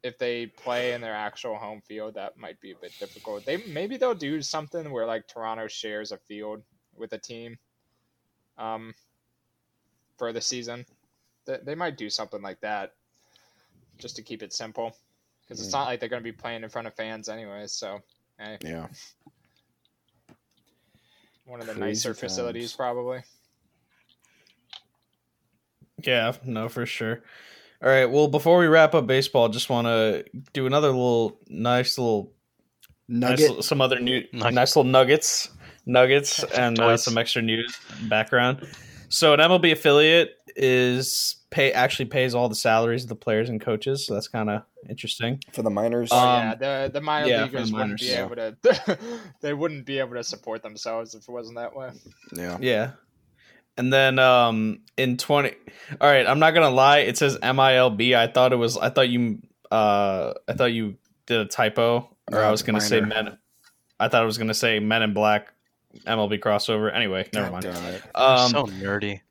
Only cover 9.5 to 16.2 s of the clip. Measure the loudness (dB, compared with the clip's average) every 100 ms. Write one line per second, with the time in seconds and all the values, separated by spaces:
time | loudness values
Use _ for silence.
9.5 | _ _ _ _ _ _ _ -10 -8 -8
10.5 | -8 -12 -16 -20 _ _ _ _ _ -14
11.5 | -14 -12 -10 -10 -10 -12 -10 -12 -12 -14
12.5 | -12 -10 -8 -10 _ _ _ _ _ _
13.5 | _ _ _ _ _ -18 -18 -16 -16 -12
14.5 | -12 -12 -10 -12 _ _ _ _ _ _
15.5 | -16 -8 -6 -6 -8 -8 -10